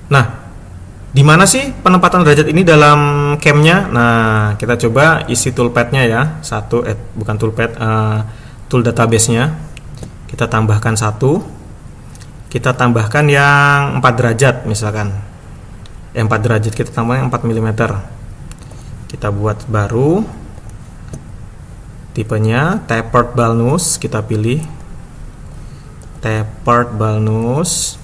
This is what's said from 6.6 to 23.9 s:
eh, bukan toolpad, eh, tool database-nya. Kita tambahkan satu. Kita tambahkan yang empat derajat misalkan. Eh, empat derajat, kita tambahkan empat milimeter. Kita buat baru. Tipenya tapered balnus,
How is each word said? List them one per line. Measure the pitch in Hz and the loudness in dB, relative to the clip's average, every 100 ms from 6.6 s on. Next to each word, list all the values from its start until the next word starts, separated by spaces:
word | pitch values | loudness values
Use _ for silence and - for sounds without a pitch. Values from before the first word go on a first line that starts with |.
| 107 117 104 | -2 -2 -2
eh, | |
bukan | 110 - - 107 107 | -6 -8 -8 -4 -2
toolpad, | 110 104 110 | -2 -2 -4
eh, | - 113 110 110 110 107 - - - - | -2 -2 0 0 0 -4 -8 -18 -18 -2
tool | 127 117 | 0 2
database-nya. | 113 113 113 107 117 143 160 - - - - - - - | 2 2 4 2 2 0 -4 -12 -16 -16 -16 -16 -16 -14
Kita | - 117 | -6 0
tambahkan | 110 110 104 117 | 2 2 2 0
satu. | 110 110 107 131 170 - - - - - - - - - - - | 0 -2 0 2 0 -2 -14 -18 -20 -20 -20 -20 -18 -18 -18 -8
Kita | - - 127 | -4 -2 2
tambahkan | 123 117 107 147 151 | 2 2 2 2 4
yang | 143 143 143 143 143 143 131 | 6 6 6 6 4 2 2
empat | 131 117 | 2 2
derajat | 120 110 135 123 - | 2 4 2 2 -2
misalkan. | 110 107 104 104 98 101 - - - - - - - - | -4 -2 -4 -4 -6 -8 -16 -18 -18 -18 -16 -16 -16 -10
Eh, | - | -2
empat | 110 110 110 | 0 0 2
derajat, | 110 110 104 | 0 0 -2
kita | 117 | -6
tambahkan | - 117 127 131 | -2 -2 0 0
empat | 123 120 | -2 -2
milimeter. | 113 110 110 113 101 - - - - - - - - - - - | 0 -2 0 -2 -2 -8 -14 -16 -16 -16 -16 -16 -16 -16 -14 -14
Kita | - - | -6 -4
buat | 101 107 104 - | -2 -2 -2 -2
baru. | 107 101 113 139 180 220 - - - - - - - - - - - - - - - - - - | 0 0 2 2 2 0 -8 -14 -14 -14 -16 -16 -16 -14 -14 -14 -16 -16 -16 -18 -18 -18 -18 -12
Tipenya | - 110 113 110 117 156 196 - | -8 -4 0 2 2 0 -2 -2
tapered | 113 110 123 120 | -4 0 2 2
balnus, | 123 117 117 117 165 - | 2 2 2 2 0 -2